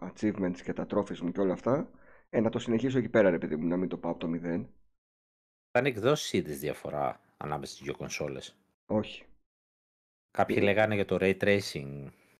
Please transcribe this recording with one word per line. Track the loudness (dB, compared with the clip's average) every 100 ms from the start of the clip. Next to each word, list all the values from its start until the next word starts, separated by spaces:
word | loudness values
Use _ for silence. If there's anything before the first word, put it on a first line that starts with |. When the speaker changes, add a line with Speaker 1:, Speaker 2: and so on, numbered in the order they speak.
Speaker 1:
achievements | -12 -2 -2 0 -2 -2
και | -6
τα | -6 -2
trophies | -2 -2 -4
μου | -4
και | 0
όλα | 0
αυτά. | 0 0 0 -2 -12 -20 -20 _
Ε, | 0
να | 2
το | 0
συνεχίσω | 0 0 2 0
εκεί | 2
πέρα, | 6 6
ρε | 4
παιδί | 0 -2
μου, | 0
να | 0
μην | -2
το | -4
πάω | -4
από | -4
το | -4
μηδέν. | -4 -2 -4 -6 -14 _ _ _ _ _ _ _ _ _
Speaker 2:
Ήταν | 2 2
εκδόσεις | 2 2 2 2
ή | 0
της | 0 -4
διαφορά | -6 -6 -6 -2 -2 -4 _ _
ανάμεσα | -6 -6 -6
στις | -10 -10
δύο | -8
κονσόλες; | -8 -6 -6 -6 -12 -20 _ _ _
Speaker 1:
Όχι. | -2 -2 -10 -20 -20 _ _ _ _ _ _ _ _ _
Speaker 2:
Κάποιοι | -2 2 4
Speaker 1:
Ε, |
Speaker 2:
λέγανε | 4 4 4 2
για | 0
το | 2
ray | 4 4
tracing. | 4 4 2 -8 -8 -10 -12 -16 _